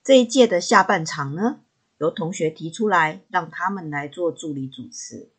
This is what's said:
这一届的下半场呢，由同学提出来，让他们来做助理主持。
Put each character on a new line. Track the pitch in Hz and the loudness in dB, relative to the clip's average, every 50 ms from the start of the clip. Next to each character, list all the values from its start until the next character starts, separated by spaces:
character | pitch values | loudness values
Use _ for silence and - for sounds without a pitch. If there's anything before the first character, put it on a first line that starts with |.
这 | _ - 269 | _ 8 6
一 | 254 240 | 6 6
届 | 233 - 269 240 | 6 4 4 4
的 | 226 185 175 | 6 4 -2
下 | 175 - 233 196 | 2 4 4 4
半 | 190 - 208 175 160 | 4 4 0 -2 -2
场 | 156 151 156 143 139 143 | -6 -6 -6 -6 -6 -4
呢， | 170 208 254 302 - _ _ _ _ _ _ _ | -2 -2 -2 -2 -4 _ _ _ _ _ _ _
由 | _ 151 170 | _ -2 -2
同 | 165 - 165 165 | -2 -2 -6 -6
学 | 196 - 165 156 | -4 -2 -4 -4
提 | 160 - 160 165 | -4 -6 -12 -12
出 | 160 - 220 | -4 -2 0
来， | 214 190 170 160 156 165 196 _ | 2 2 2 2 0 -2 -8 _
让 | _ - 180 165 165 | _ -4 -4 -4 -4
他 | - 156 175 190 | -8 -6 -6 -4
们 | 202 196 165 156 | -4 -6 -8 -8
来 | 147 143 143 | -6 -6 -8
做 | 147 143 180 175 165 | -8 -6 -4 -4 -4
助 | 151 - - 156 143 | -4 -4 -10 -10 -8
理 | 139 135 | -8 -8
主 | 131 135 - 117 | -10 -12 -16 -18
持。 | - - - - - 117 107 - _ _ | -16 -16 -18 -16 -16 -16 -18 -18 _ _